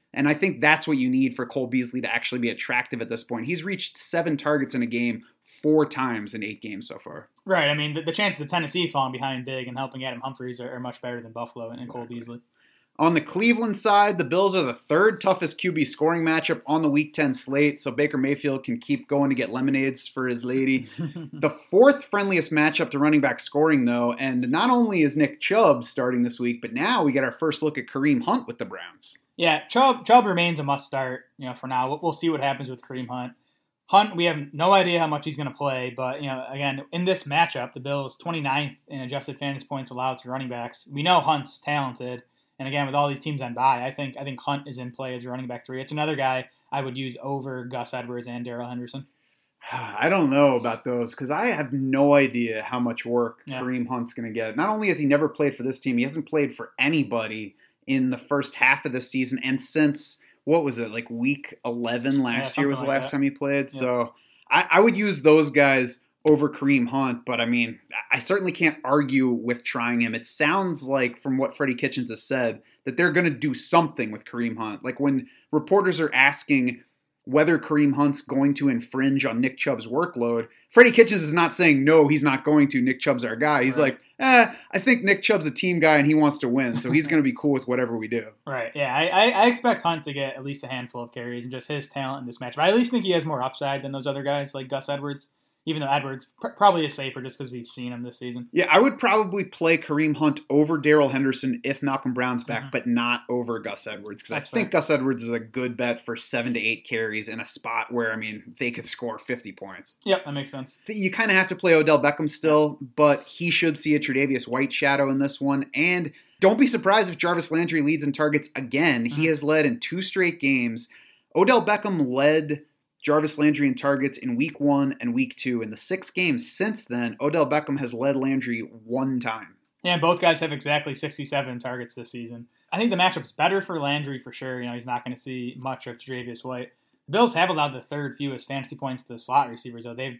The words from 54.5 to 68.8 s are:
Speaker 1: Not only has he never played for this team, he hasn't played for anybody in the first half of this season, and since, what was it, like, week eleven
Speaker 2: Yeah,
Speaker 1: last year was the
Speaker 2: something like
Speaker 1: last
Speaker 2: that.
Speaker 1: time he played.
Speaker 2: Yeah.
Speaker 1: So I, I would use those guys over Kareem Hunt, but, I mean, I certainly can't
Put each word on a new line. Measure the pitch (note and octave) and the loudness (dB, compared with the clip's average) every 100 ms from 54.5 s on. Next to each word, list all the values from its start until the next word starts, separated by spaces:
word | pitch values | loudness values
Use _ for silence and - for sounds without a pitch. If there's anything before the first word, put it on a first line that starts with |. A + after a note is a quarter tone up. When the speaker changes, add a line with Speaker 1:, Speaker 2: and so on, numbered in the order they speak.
| A2+ | -2
Speaker 1:
Not | F#3+ | -2
only | A3 G#3 | 0 0
has | D#3 | 0
he | C#3+ | 2
never | C#3+ D3+ | 2 2
played | - D3 C3+ | 0 -2 -2
for | |
this | B2+ B2+ | -6 -4
team, | C3+ A#2+ | -2 0
he | |
hasn't | C3 D#3 C#3+ | 0 -4 -4
played | D#3 C#3 - | -2 -2 -4
for | A2+ - | -12 -2
anybody | C3+ D#3+ A2 A#2 A2 A2 G#2 _ _ _ - | 0 0 0 -2 -4 -8 -12 _ _ _ -4
in | C3+ C3 | 0 0
the | B2+ | -2
first | - C#3+ C3+ - | -2 -2 -2 0
half | B2+ C#3+ D3+ | 2 2 -2
of | |
this | B2 - | -2 -2
season, | C3+ B2 C3 | 0 -2 -2
and | B2+ C3 | -2 0
since, | - D#3 D3+ C#3+ - - _ _ | 2 4 4 2 0 -2 _ _
what | - E3 | 0 2
was | C#3+ A#2 | 2 -4
it, | A2+ | -6
like, | A2 A#2 | -8 -8
week | A#2 B2+ C#3 - - A#2+ | -4 -2 -2 -6 -10 -8
eleven | A#2+ A#2 A#2+ C3+ C#3 | -6 -4 -2 0 0
Speaker 2:
Yeah, | |
Speaker 1:
last | B2+ A#2+ C3+ - | 0 0 -2 -2
year | C#3 | -2
was | |
the | C3+ | 0
Speaker 2:
something | C#3 | 0
like | C3+ | 0
Speaker 1:
last | C3 | 0
Speaker 2:
that. | C#3 | 0
Speaker 1:
time | |
he | C#3 | -2
played. | C#3 C#3 C#3 C#3 | -2 -2 0 0
Speaker 2:
Yeah. | - | -2
Speaker 1:
So | B2+ B2 A#2 _ _ _ - | 0 0 -2 _ _ _ 0
I, | C#3+ D3 | 2 4
I | E3+ | 6
would | A3+ F#3+ | 6 4
use | G#3+ - | 2 6
those | D3+ D#3 D3 | 8 8 6
guys | D3 C#3 C3+ B2 - _ _ D#3 | 6 6 6 2 -2 _ _ 4
over | D3 C#3+ | 4 4
Kareem | - C#3 C#3 A#2+ | 0 2 2 2
Hunt, | C3+ C3 A#2+ - | 0 -2 -4 -4
but, | A#2 | -2
I | A#2 | 0
mean, | A#2+ A2+ - _ A2+ - | 0 0 -4 _ -12 -4
I | B2+ | -2
certainly | - G3 F#3 | 0 0 0
can't | F3 E3 D3+ | 0 0 0